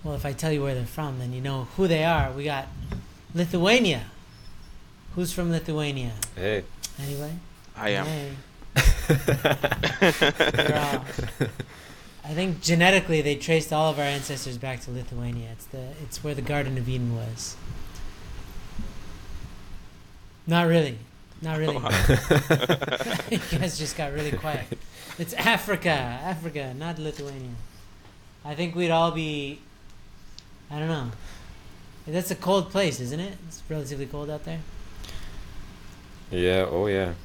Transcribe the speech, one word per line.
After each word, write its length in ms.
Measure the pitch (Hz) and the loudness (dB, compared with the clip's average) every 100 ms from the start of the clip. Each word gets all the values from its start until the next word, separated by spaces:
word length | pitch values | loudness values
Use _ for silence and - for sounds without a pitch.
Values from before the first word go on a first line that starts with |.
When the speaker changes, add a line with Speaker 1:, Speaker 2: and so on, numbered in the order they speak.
Speaker 1:
well, 120 | 160 143 | -4 -4
if 100 | 143 | -4
I 80 | |
tell 180 | 135 160 | -2 0
you 120 | 151 | 2
where 100 | 139 | 2
they're 120 | 127 117 | 0 -2
from, 340 | - 151 131 | -4 -4 -4
then 140 | 123 | -4
you 80 | 127 | -4
know 260 | 135 135 123 - | -2 -4 -4 2
who 120 | 185 | 4
they 160 | 160 | 6
are. 280 | 160 160 139 | 6 4 2
We 120 | 131 147 | 0 -2
got 220 | 139 135 - - - - - - 165 | -2 -4 -8 -8 -8 -10 -18 -8 -2
Lithuania. 720 | 175 180 180 240 220 131 101 - - - - - - - - - - | 2 4 6 8 6 2 -2 -12 -18 -18 -16 -14 -14 -16 -18 -18 -10
Who's 200 | - 180 | -2 -2
from 180 | - 170 | 0 0
Lithuania? 600 | 165 160 151 147 135 123 107 - - | 0 0 0 0 -2 -4 -4 -8 -2
Speaker 2:
Hey. 280 | 92 107 92 - - - | 0 0 -2 -10 -12 -8
Speaker 1:
Anybody? 340 | 139 143 147 165 170 - - - | -6 -6 -6 -8 -12 -18 -18 -4
Speaker 3:
I 140 | 107 | 0
am. 160 | 101 95 | 2 0
Speaker 1:
Hey. 260 | 156 143 139 - - - - | -2 -4 -10 -14 -16 -2 6
Speaker 2:
<laughs> 420 | - - - 147 - 151 - 143 143 - 127 - 185 - 151 - 147 | 6 6 4 2 4 4 4 4 2 0 -2 4 4 6 2 4 2
Speaker 1:
They're 280 | - 143 147 | 4 2 2
all, 260 | 147 139 - - - - 123 - 120 - - - - - | 2 -2 -4 -6 -6 -2 -4 -4 -12 -12 -18 -18 -20 -16
I 100 | 147 | -6
think 280 | 156 185 160 | -2 0 0
genetically 600 | - 170 180 190 180 160 | 4 8 8 8 6 2
they 140 | 147 143 | 4 0
traced 380 | - 160 156 | 2 2 4
all 180 | 151 160 | 2 4
of 80 | 147 | 2
our 60 | 143 | 0
ancestors 520 | 143 131 135 - 123 | -2 -4 -6 -6 -6
back 220 | 131 123 | -6 -6
to 100 | - | -6
Lithuania. 580 | 123 123 120 120 117 113 | -6 -6 -6 -4 -4 -8
It's 140 | 113 - | -12 -12
the, 240 | 131 131 151 | -12 -10 -10
it's 220 | 143 - | -10 -8
where 100 | 151 | -4
the 80 | 143 | -4
Garden 360 | 123 147 135 131 | 0 0 0 -2
of 100 | 120 | 0
Eden 280 | 127 123 117 | 0 0 -2
was. 420 | 113 113 - - - - - - - - - - - - - - - - - - - - - - - - - - - - - - - | -4 -6 -8 -8 -8 -6 -8 -6 -8 -8 -10 -10 -8 -10 -6 -4 -4 -6 -10 -12 -8 -8 -8 -12 -12 -12 -12 -18 -20 -18 -20 -12 2
Not 200 | 170 170 | 6 8
really. 300 | 165 147 113 117 - - - | 6 6 -2 -12 -20 -20 -10
Not 160 | 160 156 | -4 0
really. 180 | 156 143 | 2 0
Speaker 3:
<laughs> 0 | |
Speaker 1:
<laughs> 1500 | - 101 - 135 - 147 - 156 - - - - 226 202 - | 2 6 8 6 6 4 6 2 4 2 2 -2 -2 -2 0
You 100 | 220 - 160 | -2 0 0
guys 180 | 180 - | 0 -2
just 200 | 151 - | -6 -4
got 160 | 147 | -4
really 180 | 143 151 | -2 -2
quiet. 340 | 147 156 143 - - - - - - | -2 -2 -4 -4 -8 -10 -14 -16 -8
It's 140 | 170 | -6
Africa. 560 | - 165 226 - 190 180 | 0 2 2 2 0 2
Africa, 840 | 147 123 123 160 170 170 147 135 | 2 0 -4 -4 -4 -6 -6 -6
not 260 | 127 165 160 | -6 -6 -4
Lithuania. 560 | 156 147 143 139 127 120 113 - - - - - - - | -6 -6 -8 -8 -10 -8 -10 -12 -20 -20 -20 -20 -20 -16
I 120 | 147 147 | -10 -4
think 200 | 175 170 | -2 2
we'd 160 | 175 | 4
all 200 | 165 170 | 6 6
be, 480 | 160 160 151 139 147 - - - - - - - - - - - | 2 -2 -2 -4 -8 -14 -20 -20 -18 -18 -18 -16 -18 -18 -20 -10
I 100 | 147 | -4
don't 80 | 156 | -2
know. 240 | 160 123 110 - - - - - - - - - | -2 -2 -8 -12 -12 -16 -16 -16 -18 -18 -16 -4
That's 240 | 165 185 | -2 -2
a 40 | 190 | -2
cold 360 | 180 196 175 | 2 2 4
place, 280 | 190 185 123 | 2 0 0
isn't 200 | 123 147 | -4 -4
it? 180 | 190 185 170 | -6 -8 -14
It's 140 | - - | -14 -8
relatively 380 | 156 135 143 139 | -6 -4 -6 -6
cold 220 | 147 147 | -6 -6
out 160 | 151 156 | -6 -6
there. 160 | 165 156 - - - - - - - - - - - - - - - - | -8 -8 -10 -12 -12 -10 -8 -8 -8 -10 -10 -12 -14 -16 -16 -18 -18 -6
Speaker 2:
Yeah, 340 | 90 90 92 92 | 2 4 6 4
oh 180 | 82 104 | 2 2
yeah. 260 | 95 92 87 | 2 0 -4